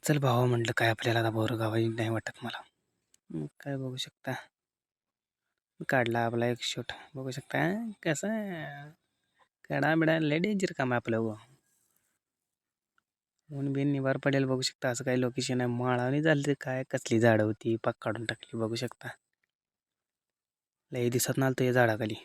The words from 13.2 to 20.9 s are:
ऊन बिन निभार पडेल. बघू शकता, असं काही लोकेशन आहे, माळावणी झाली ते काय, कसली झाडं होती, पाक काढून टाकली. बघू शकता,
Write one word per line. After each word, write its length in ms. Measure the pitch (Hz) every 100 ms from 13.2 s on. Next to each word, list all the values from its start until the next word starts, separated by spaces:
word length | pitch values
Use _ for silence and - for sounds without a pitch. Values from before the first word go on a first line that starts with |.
| _ _ _
ऊन 220 | 143 139
बिन 180 | 139 143
निभार 260 | 139 135 135
पडेल. 220 | 139 135 135
बघू 160 | 131
शकता, 280 | 131 - 135
असं 140 | 120
काही 180 | 131 127
लोकेशन 400 | 127 120 123 127
आहे, 80 | 123 120
माळावणी 440 | 123 123 123 139
झाली 220 | 156 147 143
ते 80 | 139
काय, 220 | - 131 131
कसली 280 | 127 - 117
झाडं 240 | 117 110
होती, 320 | 107 107 120 113
पाक 120 | - -
काढून 240 | 117 110 113
टाकली. 340 | 113 - 117
बघू 160 | 110 117
शकता, 340 | 123 - 131 - _ _ _ _ _ _ _ _ _ _ _ _ _ _ _ _ _